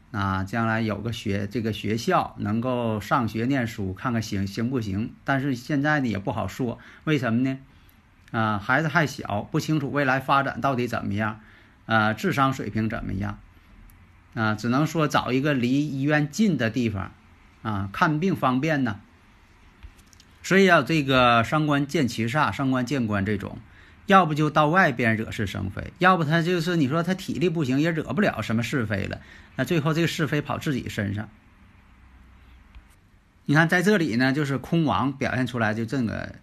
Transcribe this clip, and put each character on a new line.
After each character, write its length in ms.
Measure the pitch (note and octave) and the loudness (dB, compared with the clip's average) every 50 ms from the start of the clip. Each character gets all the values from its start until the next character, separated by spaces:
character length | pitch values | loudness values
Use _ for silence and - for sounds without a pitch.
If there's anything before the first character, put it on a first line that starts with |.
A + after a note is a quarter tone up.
| - - | -18 -8
啊， 340 | - G2+ G2 G2 F#2+ F#2+ F#2+ | -4 -2 -2 0 0 -2 -2
将 200 | F#2+ B2 A#2 A2+ | -2 -2 0 0
来 140 | A2+ A2 A2+ | 0 0 0
有 160 | A2+ G#2+ G2+ G#2 | 0 -2 -2 -4
个 140 | A2 A#2 | -4 -6
学-， 340 | A2 - - G2+ G2 G2+ G#2 G#2 | -6 -6 -4 -4 -2 -2 -4 -4
这 100 | - B2 | -4 -4
个 120 | G#2+ A2+ G2+ | -2 -2 -4
学 240 | - - G2+ A2+ A#2 | -4 -4 -4 -4 -2
校 360 | - F#3 F3+ D#3 - - - A2+ | 0 0 2 2 0 -2 -6 -6
能 220 | G#2+ G2+ G#2+ A#2 | -4 -2 -2 -2
够 400 | A#2 C3 B2+ A#2+ A#2+ A2+ A2 G#2 | -2 -2 -2 -2 -2 -2 -2 -4
上 260 | - - D#3+ C#3 A#2 G#2 | -2 0 0 0 0 0
学 180 | G#2 A2 A#2 | -2 -2 -2
念 220 | B2+ C#3+ C3+ A#2 A2+ | 0 0 0 -2 -4
书， 260 | - - G2 F#2+ F#2 | -4 -6 -6 -6 -6
看 200 | - - C3 A#2 | -4 -4 -2 -2
看 80 | A2+ | -2
行-， 260 | G#2 - G#2 G2 G2+ G2 | -2 -2 -4 -4 -4 -4
行 220 | - B2 A2+ B2 | -2 -4 -2 -2
不 100 | C#3 B2 | -2 -2
行？ 340 | G#2 G2 F#2 G2+ A#2 - - - - | -2 -2 -4 -4 -4 -6 -8 -8 -4
但 160 | - C#3 C3 | -2 -2 0
是 140 | C3+ D3 B2+ | 0 -2 -4
现 280 | A2+ - - D#3 C#3 C#3 | -4 -4 -2 -2 0 2
在 160 | D3+ D3+ D3 | 2 2 2
呢， 80 | C3 A#2 | 0 0
也 100 | G2 G2 | -2 -2
不 140 | G2 C#3 | -4 -4
好 160 | - A2 F#2+ G2 | -4 -4 -4 -6
说， 320 | - - C3 A2+ A2+ - - - - - - | -4 -4 -4 -4 -4 -8 -12 -20 -20 -8 -2
为 140 | D#3 D#3 C3+ | 0 0 2
什 160 | C3 A#2 A2 | 2 0 2
么 80 | A#2+ | 2
呢？ 180 | C3 C3+ C3 C3+ - - - - - - - - _ _ _ _ - - | 0 0 -2 -6 -10 -18 -20 -20 -20 -20 -20 -20 _ _ _ _ -16 -6
啊， 260 | - A#2 A2 G#2+ G#2+ G2+ | -2 0 0 0 0 -2
孩 220 | G2+ - B2+ D3 | 0 0 0 2
子 60 | D#3+ D3 | 2 2
还 180 | - - D3+ | 2 0 0
小， 360 | C3 - - - - - B2 A#2+ - | 0 -2 -6 -6 -4 -4 -4 -4 -2
不 80 | - D#3 | -4 -2
清 220 | D3+ - D#3 D3 | 0 0 0 0
楚 100 | C#3 B2+ | 0 0
未 140 | A2+ C#3+ C#3+ | -2 0 2
来 160 | C3 B2+ C3+ | 2 0 0
发 200 | C3+ - C#3+ C#3 | 2 2 2 2
展 200 | C3+ C#3 - - | 2 0 -2 -2
到 120 | A#2+ C#3 C3+ | 0 0 0
底 120 | A#2+ B2 A#2 | 0 -2 -2
怎 180 | A2+ - - | -4 -4 -4
么 80 | G#2 G2 | -4 -2
样， 260 | G#2 A2 A2 A2+ - - - - - - - - _ _ | -2 -2 -2 -4 -6 -12 -20 -20 -20 -20 -20 -20 _ _
啊， 280 | - A2+ A2 G#2+ G#2+ A2 | 2 2 4 4 4 2
智 180 | A2 - F#3 | 0 0 0
商 220 | C#3+ C#3+ C3+ C3+ C3 | 2 2 2 2 2
水 160 | - A#2 G#2+ | -2 -6 -4
平 200 | G2+ A2 A2+ G#2+ | -2 -2 -2 -2
怎 140 | A2 - - | -2 -4 -6
么 100 | G2+ G2 | -6 -6
样， 260 | G2 G#2 G#2 G#2 - - - - - - - - - - - - - - - - - _ _ - | -4 -4 -6 -8 -10 -16 -20 -20 -20 -20 -20 -20 -20 -20 -20 -20 -20 -20 -20 -20 -20 _ _ -6
啊， 220 | A#2+ A2 G#2+ G#2+ | -2 -2 0 -2
只 140 | G#2+ - A#2 | -2 -2 0
能 180 | B2 C#3 D#3 D#3 | 0 2 0 0
说 220 | - E3 D3+ C#3+ | 0 0 0 2
找 240 | - A#2 - - B2 | 0 0 0 0 0
一 80 | C3+ | 0
个 120 | C#3 D#3 C#3+ | 0 0 0
离 360 | B2+ A#2 B2 C3+ C#3+ D3+ D3+ | 0 0 2 2 0 0 -2
医 140 | C3+ C3+ C3+ | -2 -2 0
院 280 | D3 D3+ D3 D3 D3 | 2 2 2 0 0
近 260 | - - A3+ G3+ D3+ A#2+ | 0 2 2 2 2 2
的 120 | A#2+ A2+ | 0 0
地 200 | - C3+ A#2 A2 | 0 0 0 0
方， 220 | G2 F#2+ F#2+ G2 - - - - - - - - - _ | -2 -4 -6 -8 -12 -18 -20 -20 -20 -20 -20 -20 -20 _
啊， 280 | - A2 G#2 G2 G2+ G2+ | -6 -6 -4 -4 -4 -6
看 300 | G2+ - F3+ D#3+ D3+ D3+ | 0 2 2 2 2 2
病 160 | F3+ G3 D3+ - | 0 0 0 0
方 240 | C#3+ C3 B2+ C3 | 0 0 0 0
便 240 | C#3+ D#3+ D#3 C#3 C3 | 0 0 0 0 0
呢。 160 | A2+ G2+ - - - _ _ _ - - - _ _ _ _ - - - - - - - - - - - - - - - _ - | -2 -2 -6 -12 -20 _ _ _ -20 -20 -20 _ _ _ _ -20 -20 -20 -20 -20 -20 -20 -20 -20 -20 -20 -20 -20 -20 -20 _ -2
所 140 | - E3+ G3 | 2 4 6
以 60 | G3 | 8
要 180 | F#3 E3+ D#3 B2+ | 8 6 6 4
这 200 | D#3+ E3 D#3 C#3 | 2 0 0 2
个 400 | C3+ C3+ B2+ B2 A#2+ A#2 A#2 A2+ | 4 4 6 6 6 6 4 4
伤 220 | - D#3 D#3 D#3 | 2 0 0 2
官 220 | D3 C#3+ C#3 C#3+ C#3 | 2 2 0 0 0
见 200 | - E3+ C3+ A2+ | 0 0 0 0
其 200 | - - A2+ A#2 | 0 -2 -4 -2
煞， 220 | B2+ D#3 C#3 A2 | 0 0 0 0
伤 180 | F#2 - C#3 C3 | 0 -2 -2 0
官 160 | C3 B2+ B2 | 0 0 0
见 220 | A#2 D3 C3+ A#2 G#2 | -2 -2 -2 0 0
官 180 | G#2 G2+ G2 | 0 0 0
这 100 | G#2+ G#2 | 0 -2
种， 220 | F#2+ - - - - - - - - - - - - - | -4 -4 -8 -12 -14 -18 -20 -20 -20 -20 -20 -20 -10 2
要 220 | - G3 F#3+ F3 D3+ | 6 6 6 6 6
不 80 | D#3 | 2
就 120 | C#3+ D#3 D3 | 2 0 2
到 200 | D3 D#3+ D3+ D3 | 4 4 4 6
外 240 | E3 F#3+ F#3 D#3 | 6 4 4 4
边 260 | B2 A#2+ A#2+ A2+ A2 G#2+ | 2 2 2 2 2 0
惹 140 | A2 - | -2 -6
是 160 | - - G#2 F#2+ | -4 -4 -4 -4
生 240 | - G2 F#2+ G2 | -4 -6 -6 -6
非， 200 | - - - - - - | -6 -8 -10 -12 -4 2
要 200 | E3+ F#3 F#3 E3+ | 4 4 6 4
不 60 | D#3+ | 2
他 200 | C#3 E3 E3+ D#3+ | 2 2 2 2
就 180 | F3 F#3 F3 | 2 0 0
是 160 | D#3 F3+ F3 E3 | 0 0 2 2
你 100 | C#3 A#2+ | 2 2
说 140 | D3+ E3+ | 2 0
他 140 | E3 F3+ F#3 | 0 -2 -2
体 180 | F#3 - - - | -4 -4 -6 -4
力 160 | B2 E3+ F3+ | -2 0 0
不 140 | D#3+ E3+ D3 | 0 0 0
行， 160 | B2 C3 C#3+ | 0 2 2
也 100 | D#3 E3+ | 2 0
惹 240 | E3+ D#3+ - - B2 | 0 -2 -4 -2 0
不 80 | G3+ | 0
了 220 | G#3 D3 - A2 G#2 | 2 2 0 0 -2
什 120 | - A2+ | -2 0
么 60 | A#2 | -2
是 240 | A#2 - D#3 C3+ A2+ | 0 0 -2 -2 -2
非 220 | G#2 G#2+ F#2+ F#2+ F#2+ | -2 -2 -4 -4 -4
了， 140 | F#2+ - - - - - - - - | -6 -8 -12 -16 -20 -20 -20 -12 -6
那 100 | - B2+ | -4 -2
最 140 | - F3+ D#3+ | 0 0 0
后 120 | C3+ D#3+ | 2 2
这 100 | D3+ E3 | 0 2
个 60 | E3+ - | 0 0
是 200 | - - D#3 B2+ | 0 -2 -2 -2
非 140 | D3+ D3 | -2 -2
跑 180 | C#3+ - - G#2 | -2 -4 -6 -4
自 160 | - E3 C3+ | -4 -4 -4
己 120 | A#2+ - G#2 | -4 -4 -6
身 280 | - A#2 G2+ G2+ G2 | -6 -4 -4 -4 -4
上。 120 | G#2 A2 - - - _ - - - - - - - - - - - - - - - - - - - - - - - - - - - - - - - _ _ _ _ _ _ _ _ _ - | -6 -8 -10 -14 -20 _ -20 -20 -20 -20 -20 -20 -20 -20 -20 -20 -20 -20 -20 -20 -20 -20 -20 -20 -20 -20 -20 -20 -20 -20 -20 -20 -20 -20 -20 -20 -20 _ _ _ _ _ _ _ _ _ 0
你 80 | C#3 | 2
看 120 | D#3 E3+ E3 | 2 4 4
在 140 | F3+ F3+ | 2 2
这 160 | E3+ G#3 G#3+ F#3+ | 2 2 2 2
里 180 | E3 A#2 A2 A#2+ | 2 0 0 0
呢， 160 | C3 C3+ C3 | 0 0 0
就 120 | D3+ D3 | 0 -2
是 140 | C3+ C#3 B2 | -2 -4 -6
空 260 | - - E3+ E3 D#3+ | -4 -2 0 0 2
亡 260 | B2+ F#2+ F#2+ B2 C#3+ C#3 | 2 2 0 0 -2 -2
表 220 | - B2+ - - | -4 -4 -2 -2
现 120 | B2+ B2+ A#2+ | -2 -2 -2
出 100 | - A#2+ | -2 -2
来 160 | A2 G#2 G#2+ | 0 0 0
就 100 | A2+ A2+ | -2 -4
这 160 | A2+ C#3+ C3+ A#2 | -4 -2 -2 -2
个 320 | G2+ F#2 F#2 - - - - | -2 -2 -4 -6 -8 -12 -16